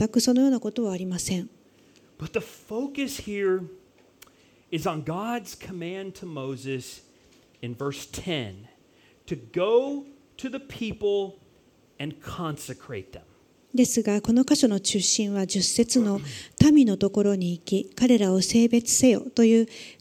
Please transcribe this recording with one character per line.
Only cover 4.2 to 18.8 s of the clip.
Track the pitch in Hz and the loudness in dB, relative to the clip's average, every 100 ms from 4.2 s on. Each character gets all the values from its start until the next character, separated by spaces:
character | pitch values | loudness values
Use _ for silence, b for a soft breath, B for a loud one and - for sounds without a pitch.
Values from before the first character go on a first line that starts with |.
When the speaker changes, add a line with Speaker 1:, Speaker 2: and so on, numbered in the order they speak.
| - b b b b | -20 b b b b
Speaker 2:
is | 165 165 | -6 -6
on | 156 | -6
God's | 143 170 220 240 190 - | -6 -6 -6 -8 -10 -16
command | - 185 170 190 190 | -14 -12 -10 -10 -12
to | 185 180 | -14 -14
Moses | 151 131 135 127 131 123 - _ b b b b b | -10 -8 -8 -8 -8 -10 -18 _ b b b b b
in | 120 | -12
verse | 120 139 139 - | -8 -8 -8 -12
ten | - - 160 113 95 110 _ _ b b b - | -12 -6 -6 -6 -12 -20 _ _ b b b -12
to | 156 117 | -12 -8
go | 175 190 233 269 285 - - _ - | -4 2 2 2 -4 -10 -20 _ -12
to | 262 | -10
the | 262 | -10
people | 277 - 220 - 208 202 196 - _ _ _ _ _ - | -12 -10 -8 -4 -2 -2 -4 -10 _ _ _ _ _ -12
and | 143 - | -12 -12
consecrate | - 143 170 147 - 127 - 113 95 | -14 -10 -8 -8 -12 -14 -12 -12 -12
them. | - - _ _ _ _ | -18 -20 _ _ _ _
Speaker 1:
で | 247 | 0
す | 240 - | 2 2
が、 | 214 208 | 0 0
こ | 208 | 2
の | 233 | 2
箇 | 262 | 4
所 | 294 247 | 4 4
の | 196 | 2
中 | 196 208 | 0 0
心 | 180 - 208 | 0 0 -2
は | 202 | -2
十 | 190 202 | -2 0
節 | 180 - 233 254 | 0 2 2 2
の | 214 202 143 117 B - 302 | 2 0 -6 -12 B 4 6
「民 | 302 247 | 8 6
の | 190 | 4
と | 196 | 0
こ | 196 | 2
ろ | 202 | 0
に | 196 175 | 2 -2
行 | 175 | -4
き、 | - 196 - - | -2 -2 -2 0
彼 | 247 240 | 4 4
ら | 196 | 4
を | 190 | 2
聖 | 185 233 233 | 4 4 4
別 | 233 | 4